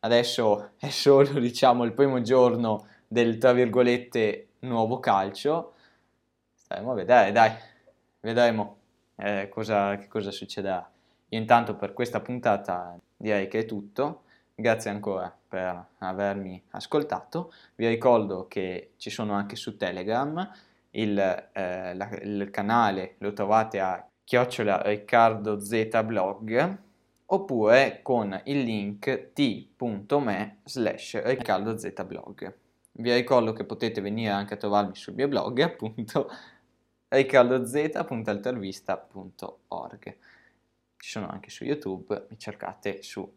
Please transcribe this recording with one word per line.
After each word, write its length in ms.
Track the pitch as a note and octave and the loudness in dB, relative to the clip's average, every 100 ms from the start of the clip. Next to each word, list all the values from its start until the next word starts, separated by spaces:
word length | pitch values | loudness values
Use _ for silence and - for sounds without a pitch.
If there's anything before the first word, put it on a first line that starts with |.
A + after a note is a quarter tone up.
Adesso 720 | A2 A#2+ A#2+ - A2+ G#2 - _ | 4 4 4 0 2 2 -2 _
è 140 | C#3 | -8
solo, 500 | - C#3+ C#3 C#3 C#3+ | 0 6 8 8 4
<laughs> 0 | |
diciamo, 440 | A#2+ A#2+ C3 B2 | -2 4 4 4
il 100 | A#2 | 0
primo 260 | - C#3 B2+ | 2 2 2
giorno 680 | A2+ C3 B2 A2+ A#2 G#2+ - _ _ | 2 6 6 4 0 -2 -4 _ _
del, 300 | A2+ A#2 A2+ | 2 2 4
tra 160 | B2+ | 4
virgolette, 920 | B2 B2 A2+ B2 A#2+ A#2+ A#2+ G#2+ - - _ | 4 4 4 4 2 0 -2 0 -2 -12 _
nuovo 400 | B2+ A#2 A2+ A#2+ | -4 -2 0 0
calcio. 720 | - G2+ G2 - C#3+ E3 - _ _ _ _ _ _ _ _ | 2 2 2 -4 -2 -2 -4 _ _ _ _ _ _ _ _
Staremo 380 | _ _ G2 A2 | _ _ -8 -6
a 20 | |
vedere, 380 | A#2 F2+ B2 G2 | -6 4 6 6
dai, 220 | G#2+ A2+ - - _ _ _ _ _ | 6 4 2 -16 _ _ _ _ _
vedremo, 560 | A2 A#2 A#2+ A2 G#2 - _ _ _ - | -4 4 4 4 -4 -10 _ _ _ -8
eh, 320 | G2+ G2+ G2 | -4 -4 -6
cosa, 480 | - G#2+ G#2 G2+ G2+ | -8 0 2 2 -2
che 120 | G2+ | -6
cosa 220 | A2 G2 | -8 -6
succederà. 560 | - F#2+ - F#2+ F#2 - _ _ _ _ | -8 -10 -8 -4 -6 -8 _ _ _ _
Io 60 | A2+ | -8
intanto 380 | A2 A#2+ A#2 G#2 | 4 4 4 -6
per 180 | G2+ | -8
questa 260 | - A#2+ G#2+ | -4 -4 -4
puntata 800 | - B2 A#2+ G2+ - F2+ F2 F2 _ _ | -6 -4 0 0 0 -6 -6 -14 _ _
direi 320 | G#2+ G#2 G2 | -2 -2 0
che 120 | A2 | -4
è 40 | |
tutto. 600 | A2+ G#2+ G2+ - C#3+ E3+ _ _ _ | -4 -8 -10 -4 -4 -4 _ _ _
Grazie 360 | - A2+ A2 A2+ | -4 0 0 -2
ancora 440 | G#2 G#2 F#2+ F2+ _ _ | -6 -6 -6 -6 _ _
per 380 | F#2 F#2 F2 F2+ _ | -6 -6 -6 -14 _
avermi 640 | F#2 F#2 G2+ G2+ F#2+ F2+ _ | -8 -2 -2 -2 -8 -14 _
ascoltato. 840 | G2+ - D3+ D3 F#2 - E3 F3 _ _ | -14 -2 -2 0 -6 -6 -10 -10 _ _
Vi 140 | - A#2 | -4 -2
ricordo 580 | A2+ C3 A#2 G2+ F#2 F#2 | 2 4 4 2 -6 -8
che 440 | - F#2 F2+ - _ | -6 -6 -8 -12 _
ci 100 | - | -12
sono 240 | - G#2+ | -6 -2
anche 240 | G2+ G2+ G2+ | -2 -2 -8
su 220 | - G2+ | -12 -6
Telegram, 720 | F#2+ F#2 F#2+ A2+ C#3+ D#3+ G3 - _ _ _ | -6 -4 -4 -2 -2 -6 -8 -12 _ _ _
il, 280 | - A2 G2+ | -4 -2 0
eh, 760 | G2 F2+ - - F#2 F2+ F#2 | 0 -2 -6 -8 -6 -6 -8
la, 160 | F#2 G2+ G2+ | -8 -8 -8
il 300 | G2+ G2+ G2+ | -6 -6 -4
canale 640 | G2+ G2+ A#2 A2 F#2+ - _ | -4 0 2 2 0 -6 _
lo 140 | G2+ | -8
trovate 480 | G#2 G2+ A2 G#2+ G2+ | -4 2 2 2 -2
a 260 | F#2+ F2+ - _ | -2 -4 -10 _
chiocciola 580 | - B2 A#2+ - G#2+ F#2+ | 0 2 2 0 0 0
Riccardo 760 | - G#2+ G#2 A#2+ A2+ G#2+ G#2 G#2 | 0 -2 4 6 6 4 -4 -4
Z 460 | G2+ A2+ A2 A2+ | -2 -2 0 0
Blog 760 | A2 G#2+ F#2 G2+ A2 A#2 E3+ G3 _ _ _ _ | 0 0 -2 -4 -2 0 0 -2 _ _ _ _
oppure 760 | _ F#3+ G3 B2 G#2+ B2 C3 - | _ -2 0 2 8 8 6 0
con 360 | - B2 G#2 F#2+ | -2 0 0 -6
il 180 | - C#3+ | -4 -2
link 680 | B2 A2 G2+ G2+ - C3 - | 0 -2 -4 -4 -4 -4 -6
t 360 | - C#3 G2 - | 0 0 0 -10
punto 460 | _ B2 G2+ G2+ C#3+ | _ -6 -6 0 0
me 380 | B2+ F#2+ G#2 - | 0 -4 -6 -10
slash 580 | - C3 G#2+ - - A2 | -12 -2 -2 -2 -8 -4
Riccardo 560 | A2+ B2 B2 F#2+ G#2 A2 | -2 -2 0 -2 -2 -6
Z 260 | F2+ - | -8 -10
Blog. 500 | F#2 - - - F2+ - _ _ _ | -10 -10 -16 -14 -14 -14 _ _ _
Vi 180 | - A#2 | -6 0
ricordo 440 | A#2+ A#2+ C3 A2+ | 2 4 4 4
che 100 | A2 | -4
potete 380 | G2+ F#2 A#2 G#2 | -8 -4 -4 -4
venire 300 | G2+ A2 A2+ | -4 -4 -2
anche 200 | G2+ G2+ | -2 -4
a 60 | G#2 | -6
trovarmi 360 | G#2 G2+ G2+ | 0 2 0
sul 200 | - - | -4 -14
mio 140 | A#2+ C#3 | -4 0
blog, 300 | C#3 - B2 | 0 -2 0
appunto, 680 | E3 - A2 A2+ A2 - - - - _ _ _ _ _ _ | 0 0 -10 -8 -4 -4 -4 -10 -20 _ _ _ _ _ _
riccardoz 840 | C3+ C3+ C#3 B2 C3 A#2 C3+ D3+ D3+ D#3+ | 2 6 6 6 4 0 -2 -2 -4 -6
punto 220 | A#2+ A2 | -6 -4
altervista 680 | G2+ G#2 B2 F#2+ F#2+ - F#2 | -4 -4 -6 -8 -10 -6 -8
punto 640 | - G2 F#2 - - - _ | -8 -18 -18 -14 -16 -16 _
org. 480 | E2+ - - - - _ _ _ _ _ _ _ _ | -10 -10 -14 -18 -20 _ _ _ _ _ _ _ _
Ci 80 | - | -12
sono 160 | A2+ F#2+ | -10 -10
anche 240 | G2+ - | -12 -14
su 140 | - | -10
YouTube, 600 | A#2+ D3 G2 F#2 - G#2 - | -6 -4 -6 -10 -8 -8 -8
mi 100 | A2+ | -16
cercate 640 | - G2+ G2 F#2+ G2+ F#2+ | -16 -12 -12 -8 -8 -8
su 260 | - - F2+ | -12 -12 -12